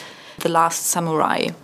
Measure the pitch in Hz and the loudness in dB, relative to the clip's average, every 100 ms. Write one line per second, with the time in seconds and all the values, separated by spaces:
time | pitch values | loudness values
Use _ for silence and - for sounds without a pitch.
0 | - - - - 165 165 165 - - 180 | -16 -18 -18 -6 0 4 4 2 -2 0
1 | 165 156 - - - 170 | 0 2 2 0 -2 -4